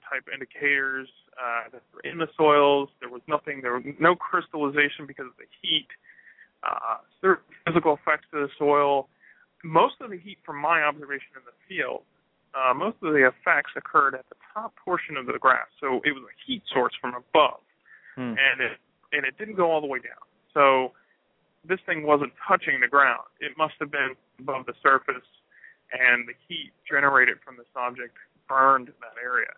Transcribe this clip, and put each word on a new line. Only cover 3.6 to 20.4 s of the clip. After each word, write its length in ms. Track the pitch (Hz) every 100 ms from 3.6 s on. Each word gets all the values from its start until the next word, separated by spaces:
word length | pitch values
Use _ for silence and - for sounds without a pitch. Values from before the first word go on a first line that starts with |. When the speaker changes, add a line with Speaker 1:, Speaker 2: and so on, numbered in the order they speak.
Speaker 1:
There 120 | 127
was 100 | 123 123 143
no 160 | 165 180
crystallization 920 | - 180 156 160 143 147 143 - 143
because 180 | 135 127
of 100 | -
the 120 | - _
heat. 260 | 180 156 - - _ _ - _ _ _
Uh, 380 | - - 113 110 _ _
there 100 | 190
were 100 | 175 _ _ -
physical 300 | 165 160 147
effects 260 | - 151 _
to 140 | 151 139
the 40 | -
soil. 520 | 147 147 143 139 135 _ _ _ _ _ 165
Most 300 | 160 254 -
of 120 | 247
the 60 | 185
heat, 200 | 190 190 -
from 160 | 147
my 220 | 151 165
observation 500 | 147 147 143 139 - 131
in 60 |
the 140 | 123 _ -
field, 360 | 180 127 127 - _ _ _ _
uh, 200 | 135 131
most 220 | 131 196 -
of 120 | 170
the 120 | 151 127
effects 440 | - - 156 - 147
occurred 380 | - 156 139
at 120 | 131 -
the 60 | - _
top 200 | 214 226 _ -
portion 320 | 175 - 143
of 80 | 123
the 140 | 123
grass. 240 | 131 123 117 _
So 180 | 139 127 147
it 80 |
was 80 | 135
a 120 | 110 - -
heat 160 | 214 -
source 220 | 131 123 -
from 140 | 127 123
above, 440 | - 175 196 - _ _ _ - - -
Speaker 2:
Hmm. 220 | 127 113
Speaker 1:
and 240 | 135 127
it, 160 | 120 107 _ _ -
and 140 | 147 131
it 100 | -
didn't 160 | 214 190
go 160 | 170
all 100 | 160
the 60 | 147
way 100 | 127
down. 220 | 123 - - _